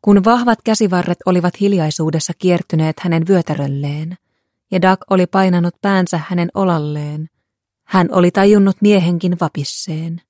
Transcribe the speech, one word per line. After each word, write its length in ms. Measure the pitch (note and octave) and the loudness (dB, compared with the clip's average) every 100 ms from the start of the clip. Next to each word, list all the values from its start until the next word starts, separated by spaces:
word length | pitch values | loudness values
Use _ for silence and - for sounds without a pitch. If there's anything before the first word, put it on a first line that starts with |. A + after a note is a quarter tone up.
Kun 220 | - G3+ | 6 4
vahvat 360 | G3 A#3+ A#3+ A3+ | 4 2 2 0
käsivarret 580 | - A3 G#3 F3+ F3 F3 - | -2 0 0 0 -2 -4 0
olivat 340 | F3+ F3 - | 0 0 0
hiljaisuudessa 720 | G3+ G3 D#3 - D#3+ D#3+ - E3+ | 0 0 -2 -2 -2 -2 -4 -2
kiertyneet 600 | F#3 F3 - D#3 D#3 D#3 | 0 0 0 -2 -2 -2
hänen 280 | F3 E3 E3 | -2 -2 2
vyötärölleen, 880 | G3 E3 G3+ C#3 C#3 C#3+ D3 D#3+ F3+ _ _ _ _ _ | 0 0 -4 -4 -4 -6 -6 -10 -12 _ _ _ _ _
ja 100 | F#3 | 0
Doug 180 | F#3 F#3+ - | 2 0 0
oli 180 | F#3+ F3+ | 0 0
painanut 480 | F#3+ F#3+ F3 F3 - | 0 2 2 0 -4
päänsä 400 | G3+ F#3+ F3+ E3+ D3+ | -2 0 0 -4 -4
hänen 200 | F3 E3+ | -4 -4
olalleen, 760 | - F#3+ E3 D3+ D3+ D3 D3+ D#3 _ _ _ _ _ | -2 -2 -2 -4 -6 -8 -10 -12 _ _ _ _ _
hän 240 | _ F#3+ F3+ | _ 0 2
oli 200 | F#3+ F3 | 2 2
tajunnut 460 | G3 G3 G#3 G3 F#3+ | 2 4 4 4 2
miehenkin 560 | G#3 G3+ E3+ E3+ F3+ F3 | 2 2 2 -2 -2 -2
vapisseen. 800 | D#3+ - C#3+ - - D#3 E3 E3+ _ | -4 -6 -10 -10 -10 -8 -8 -10 _